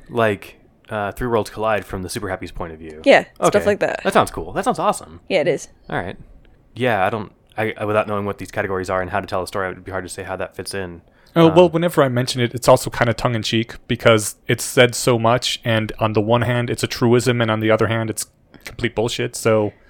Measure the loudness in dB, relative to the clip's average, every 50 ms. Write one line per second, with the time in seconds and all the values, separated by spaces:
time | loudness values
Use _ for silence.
0 | -18 -6 -2 0 2 2 2 -2 -6 -12 -20 _ _ _ _ _ _ -10 -6 -6
1 | -6 -6 -6 -6 -4 0 0 0 0 -2 -4 -4 -2 0 0 0 -2 -4 -8 -8
2 | -8 -8 -8 -6 -6 -6 -6 -6 -8 -10 -10 -10 -10 -10 -10 -12 -14 -16 -14 -2
3 | 2 4 4 4 2 0 -4 -2 0 0 2 2 2 0 0 0 -2 -2 -4 -4
4 | -4 0 2 2 0 0 -2 -8 -10 -8 -6 -4 -2 -2 -2 -2 -2 -2 -2 -4
5 | -6 -16 -20 -16 -8 -2 -2 0 0 0 -2 -2 -4 -12 -20 _ _ -10 -8 -6
6 | -6 -8 -10 -14 -18 -20 -20 -20 -20 _ _ _ _ _ -8 -4 -2 0 2 2
7 | 2 0 0 -2 -6 -8 -14 _ _ _ _ -4 -4 -4 -4 -4 -4 0 2 0
8 | 0 0 -2 -4 -4 -4 -6 -8 -10 -8 -6 -4 -4 -2 -2 -4 -4 -2 -2 -2
9 | -2 -2 -4 -4 -4 -4 -4 -4 -4 -4 -4 -4 -4 -4 -6 -10 -12 -10 -10 -8
10 | -8 -10 -10 -12 -10 -8 -8 -8 -8 -8 -10 -12 -12 -10 -8 -8 -8 -8 -10 -14
11 | -18 _ _ _ _ _ 2 4 6 6 8 8 6 6 6 2 -2 0 2 4
12 | 2 4 2 0 -2 -2 0 0 0 -2 -2 0 4 6 6 6 4 0 -2 0
13 | 0 0 0 0 -2 -2 -2 -2 -2 0 0 0 -2 -2 -6 -12 -8 -6 -4 2
14 | 4 6 6 6 4 0 -8 _ _ -4 -2 -2 -4 0 4 4 4 4 4 0
15 | 0 2 2 4 4 4 2 2 0 -2 -6 -4 -2 0 0 0 0 -2 -4 -2
16 | -2 0 2 2 2 4 2 2 2 2 0 0 -2 -2 -2 -4 -4 -4 -2 0
17 | 2 4 4 4 4 2 2 2 2 0 0 0 2 2 4 4 2 2 0 -2
18 | -2 -4 -6 -6 -8 -12 _ _ _ _ -20 -20 -20 -18 -8 -6 -6 -4 -2 -2
19 | -2 -2 -2 -4 -6 -6 -6 -2 0 2 4 4 2 0 -4 _ _ _